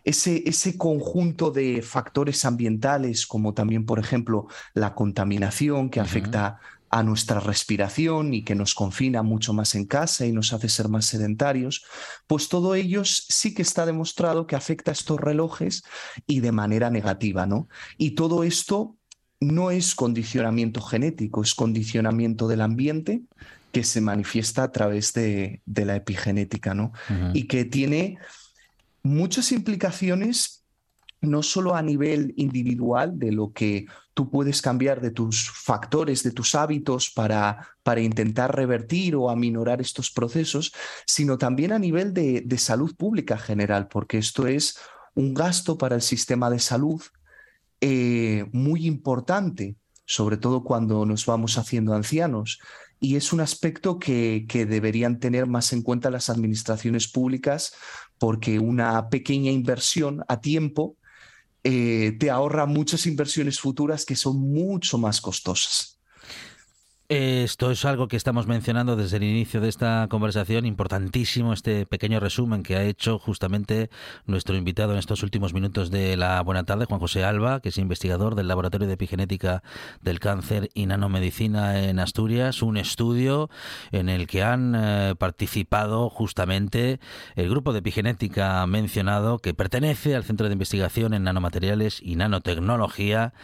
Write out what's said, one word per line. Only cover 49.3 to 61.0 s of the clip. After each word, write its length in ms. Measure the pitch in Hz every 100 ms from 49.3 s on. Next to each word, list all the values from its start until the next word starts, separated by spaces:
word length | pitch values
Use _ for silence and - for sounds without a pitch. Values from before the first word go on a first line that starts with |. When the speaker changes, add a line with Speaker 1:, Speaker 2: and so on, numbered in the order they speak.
| 196 185 - 98 104 _ _
Speaker 1:
sobre 320 | - - 104 107
todo 280 | 123 127
cuando 420 | 123 117 110 107 107
nos 180 | 107 -
vamos 300 | 113 113 117
haciendo 360 | 110 120 110
ancianos. 640 | 107 107 156 170 113 110 - - - - -
Y 160 | 135 143
es 160 | -
un 80 | 165
aspecto 580 | 151 - 165 165 190 180
que, 460 | 135 120 117 110 110
que 180 | 120 107
deberían 520 | 107 107 110 120 120
tener 280 | 123 123 127
más 260 | 120 -
en 100 | 120
cuenta 280 | 117 123 127
las 180 | 127 -
administraciones 800 | 117 110 110 - 110 117 117 -
públicas, 640 | 127 127 131 143 147 - - - - - -
porque 400 | 113 110 110 107
una 500 | 110 123 117 113 113
pequeña 420 | 131 131 139 135
inversión 720 | 135 123 123 - 165 143 147 -
a 120 | 117
tiempo, 560 | 147 156 151 143 160 -